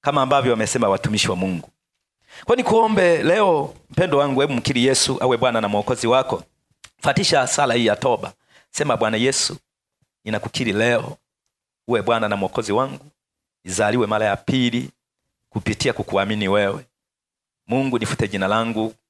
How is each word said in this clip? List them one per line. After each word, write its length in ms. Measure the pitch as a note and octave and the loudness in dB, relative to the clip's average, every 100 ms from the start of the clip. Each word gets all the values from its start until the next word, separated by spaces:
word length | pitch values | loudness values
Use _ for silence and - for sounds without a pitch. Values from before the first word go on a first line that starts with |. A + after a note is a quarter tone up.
kama 200 | - C#3+ | 0 0
ambavyo 300 | C3 C#3 B2+ | 2 2 4
wamesema 380 | A2+ G#2+ B2 G#2+ | 0 0 0 2
watumishi 400 | F#2+ - G#2+ - | 0 0 -2 -2
wa 60 | F2+ | -2
Mungu. 340 | F#2+ F2 - _ _ _ _ _ _ - - | -4 -4 -10 _ _ _ _ _ _ -12 -2
Kwa 100 | A#3+ | 0
nikuombe 680 | - A3 A3 G3+ F3+ D#3+ | 2 2 2 4 4 2
leo, 520 | D#3+ G3+ G3 D#3 D3 - _ | 2 2 2 2 -2 -12 _
mpendo 280 | - F3+ C#3+ | -2 2 2
wangu, 240 | C#3+ C3 | 2 2
hebu 120 | C#3+ | 0
mkiri 320 | B2 - A#2+ B2+ | 0 -2 2 2
Yesu 320 | C3 - C3 | 2 0 0
awe 140 | B2+ A#2 | 0 2
Bwana 240 | B2+ A#2 | 2 0
na 60 | G#2 | 0
Mwokozi 400 | G#2 G#2 B2 A#2 | -2 -2 -2 2
wako. 360 | B2+ B2+ A2+ - _ _ _ - _ | 2 2 -6 -8 _ _ _ -20 _
Fatisha 460 | - C#3 G3+ D3+ B2+ | 0 0 2 2 2
sala 260 | - C#3 | 0 0
hii 120 | A#2+ A2 | 2 2
ya 100 | G#2 | 2
toba. 380 | C3 A2+ - - _ _ _ | 0 -2 -4 -14 _ _ _
Sema, 260 | - D3 A#2 | -6 -2 0
"Bwana 200 | A2 A2 | 0 2
Yesu, 400 | B2+ C3 - - _ _ _ _ _ _ G#2+ | 0 0 -4 -8 _ _ _ _ _ _ -6
ninakukiri 480 | G#2+ - - A#2+ | -6 -6 -4 -2
leo 440 | G2+ A#2 A#2+ - - _ _ _ _ _ _ - | 0 2 0 -2 -14 _ _ _ _ _ _ -2
uwe 140 | A#2 | -2
Bwana 260 | G2+ A2+ G#2+ | 2 0 0
na 60 | G2+ | -2
Mwokozi 360 | F#2+ - G#2+ | -2 -4 -2
wangu. 340 | G#2+ C3+ C#3 D3 _ _ _ _ _ | -2 -2 -8 -20 _ _ _ _ _
Nizaliwe 440 | F#2 F#2 G#2 B2 G#2+ | -10 -2 0 2 0
mara 180 | G#2+ G#2+ | 0 0
ya 100 | G2 | -2
pili 540 | - C3 B2 A#2 C3+ _ _ _ _ _ _ | -2 0 0 -2 -6 _ _ _ _ _ _
kupitia 440 | - A2 G#2 B2+ | -6 -4 -2 -4
kukuamini 540 | A2 - F#2+ G2 G#2+ F#2+ | -4 -2 -2 0 -2 0
wewe. 380 | G#2 G2 G2+ - _ _ _ _ _ _ _ - | 2 0 -4 -12 _ _ _ _ _ _ _ -4
Mungu, 320 | B2+ C3+ A#2+ | -2 0 -2
nifute 280 | A2 - G#2 | -4 -4 -4
jina 200 | G2 F#2+ | -2 0
langu 460 | A2 A2+ G#2+ A2 - | 0 -2 -4 -4 -8